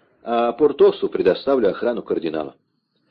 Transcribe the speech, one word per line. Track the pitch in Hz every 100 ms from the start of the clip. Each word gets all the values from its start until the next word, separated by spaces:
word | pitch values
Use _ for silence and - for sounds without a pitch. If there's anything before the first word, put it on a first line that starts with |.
| _ _
а | - 117 120
Портосу | 120 151 143 196 - 98
предоставлю | - 90 85 - 135 98
охрану | - 113 110
кардинала». | - 87 82 78 71 - _ _ _ _ _